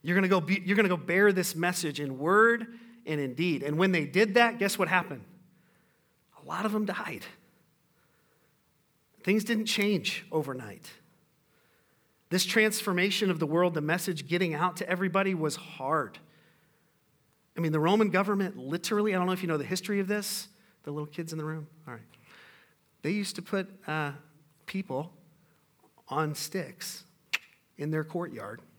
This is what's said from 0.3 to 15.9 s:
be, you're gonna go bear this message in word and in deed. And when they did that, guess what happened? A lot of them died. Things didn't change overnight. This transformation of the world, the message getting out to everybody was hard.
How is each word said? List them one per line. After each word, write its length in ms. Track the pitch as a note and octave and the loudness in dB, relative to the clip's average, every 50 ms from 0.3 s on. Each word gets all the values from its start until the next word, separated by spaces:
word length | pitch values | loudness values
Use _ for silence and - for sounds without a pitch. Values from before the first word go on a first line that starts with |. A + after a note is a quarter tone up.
| G3 F#3 | 4 4
be, 220 | D#3 D3 F#3+ G3 F3+ | 4 0 -2 -2 0
you're 100 | F#3 G3+ | 2 4
gonna 120 | G#3 G#3+ F#3 | 4 4 4
go 80 | F3+ | 2
bear 360 | E3 C3+ - E3+ F#3+ G3+ G#3 | 0 -2 0 2 6 6 6
this 220 | F#3+ F#3 E3+ - - | 6 4 0 -2 -2
message 460 | D#3+ F3 F3+ F3+ - F3 D3+ C#3 C#3+ | 0 0 0 0 0 -4 -4 -4 -4
in 180 | D3 C#3 C3+ C3 | -4 -6 -4 -2
word 600 | C#3+ E3 G3 G#3+ A3+ A#3 A#3 A3+ A3+ A#3 - - - - - - - | 0 4 6 6 6 6 4 2 -2 -10 -14 -20 -20 -20 -20 -14 -6
and 140 | D#3+ D#3 D3 | -4 -2 -2
in 140 | C#3 C3 B2 | -2 -2 -2
deed. 280 | C3 E3+ F3+ D#3 C3+ | 0 0 0 0 0
And 160 | C#3 D3 D3 D#3+ | 0 -2 2 4
when 140 | F#3+ F#3+ | 4 4
they 120 | F3+ E3 D3 | 4 2 0
did 300 | C#3 C3 F#3 A3 G#3+ F#3+ | 2 4 4 4 6 6
that, 240 | A#3+ A#3 A#3 A3+ A#3 | 4 4 4 4 0
guess 180 | A3+ G3 - - | -2 -2 2 0
what 100 | F#3 D#3 | 2 2
happened? 360 | F#3 F#3 F3 - C#3+ A#2+ - - - - - _ _ _ _ _ _ _ _ _ _ _ _ _ _ _ _ _ _ - | 2 2 2 0 -10 -12 -12 -18 -20 -20 -20 _ _ _ _ _ _ _ _ _ _ _ _ _ _ _ _ _ _ -20
A 40 | - | -10
lot 200 | - D#3+ F3 G#3 | -8 -6 -4 -2
of 60 | G#3+ | 0
them 120 | G#3 G#3+ G#3+ | 0 0 -2
died. 400 | G3 F3+ - - F3 C3+ G2 - - - - _ _ _ _ _ _ _ _ _ _ _ _ _ _ _ _ _ _ _ _ _ _ _ _ _ _ _ _ _ _ _ _ _ _ _ _ | -2 -4 -6 -6 -8 -8 -10 -12 -14 -18 -20 _ _ _ _ _ _ _ _ _ _ _ _ _ _ _ _ _ _ _ _ _ _ _ _ _ _ _ _ _ _ _ _ _ _ _ _
Things 220 | - F3+ G3+ A3 A3 | 0 0 0 2 2
didn't 220 | A3+ A#3 G#3+ A3 | 0 -2 -2 0
change 580 | A3 - - G3+ G#3 G#3 D#3+ - - - - - - | -2 -2 0 2 2 0 0 -2 -4 -6 -6 -10 -4
overnight. 580 | - D#3 D3 C3+ B2+ B2+ A#2 G#2 F#2+ F#2 - - - - _ _ _ _ _ _ _ _ _ _ _ _ _ _ _ _ _ _ _ _ _ _ _ _ _ _ | -2 -2 -2 -2 -8 -10 -10 -12 -14 -16 -18 -20 -20 -20 _ _ _ _ _ _ _ _ _ _ _ _ _ _ _ _ _ _ _ _ _ _ _ _ _ _
This 140 | F3 F#3 - | -2 0 0
transformation 840 | - - A3+ G#3+ G#3+ G#3+ - - G3+ F#3 F3+ F#3 G3+ F#3+ - A3 F#3+ | 2 4 4 4 4 2 -2 -2 0 2 2 2 2 2 2 2 2
of 80 | F3 D#3 | 2 2
the 80 | D#3+ | 0
world, 280 | C#3+ D#3 E3+ F3+ F3+ E3 | 2 4 4 4 4 2
the 60 | D#3 | 0
message 460 | D3 D3+ E3+ F3+ F3 F#3+ F3 D3 C#3 | 0 0 0 0 -2 -4 -4 -6 -4
getting 280 | C#3 F3 F3 F#3+ E3 D#3 | -2 0 0 0 0 0
out 220 | D3 F3 F#3 E3 - | 0 0 -2 -2 -4
to 100 | - - | -4 -2
everybody 460 | F#3 F3 F#3+ F#3 E3 G3 G3 G3 F#3+ | -2 0 0 2 2 2 2 2 0
was 220 | E3 D#3 D3+ C#3+ | 0 0 -2 -2
hard. 640 | - - - - - C3 C3+ | -4 -12 -16 -12 -8 -2 0